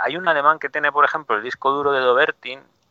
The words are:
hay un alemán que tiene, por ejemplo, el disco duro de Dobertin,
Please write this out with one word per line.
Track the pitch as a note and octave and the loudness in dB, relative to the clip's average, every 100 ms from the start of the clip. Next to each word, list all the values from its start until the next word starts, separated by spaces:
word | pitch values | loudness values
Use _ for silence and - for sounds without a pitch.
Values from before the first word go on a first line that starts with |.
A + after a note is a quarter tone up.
hay | B2 D#3+ | -4 -2
un | F#3 | -2
alemán | D3+ C#3+ D#3 | 2 2 2
que | C#3+ | -2
tiene, | D#3 D3 | -4 0
por | C#3+ | 2
ejemplo, | C#3+ D#3+ D3 G#2+ | 2 0 -4 -4
el | |
disco | A#2+ - C3+ | -4 -4 -2
duro | C#3 C#3+ | 0 0
de | C3+ | 0
Dobertin, | B2+ B2 D#3 - B2+ C3+ B2+ _ _ | 2 2 2 -2 -12 -16 _ _ _